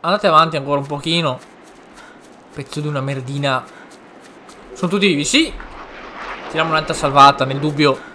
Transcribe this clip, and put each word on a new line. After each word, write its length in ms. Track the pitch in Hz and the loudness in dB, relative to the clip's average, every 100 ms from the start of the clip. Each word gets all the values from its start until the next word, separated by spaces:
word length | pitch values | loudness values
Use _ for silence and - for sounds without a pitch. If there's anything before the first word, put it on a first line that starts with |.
Andate 260 | 165 202 202 | 0 0 4
avanti 300 | 156 165 156 | 6 4 0
ancora 220 | 139 143 | -2 -2
un 80 | 139 | -2
pochino. 520 | 143 156 170 156 127 - - - - - - - - - - - | -6 -2 0 0 -4 -10 -20 -20 -20 -20 -20 -20 -20 -20 -20 -18
Pezzo 260 | - 139 - | -14 -10 -6
di 60 | 147 | -6
una 140 | 143 | -4
merdina. 640 | 135 139 127 139 143 131 - - - - - - - - - - - | -4 -6 -6 -4 -2 -2 -4 -20 -20 -20 -20 -20 -20 -20 -20 -20 -20
Sono 180 | - 180 | -6 -2
tutti 160 | 196 196 | 2 2
vivi, 180 | 147 | 2
sì. 280 | 147 285 320 - - - - - - - - - - | 2 2 0 -4 -16 -18 -18 -18 -18 -16 -14 -14 -8
Tiriamo 240 | 160 160 | -4 0
un'altra 240 | 156 151 | -2 -2
salvata, 500 | 156 147 139 139 139 | -4 0 8 8 8
nel 140 | 131 135 | -2 -2
dubbio. 400 | 151 143 147 135 - | -4 2 2 2 -6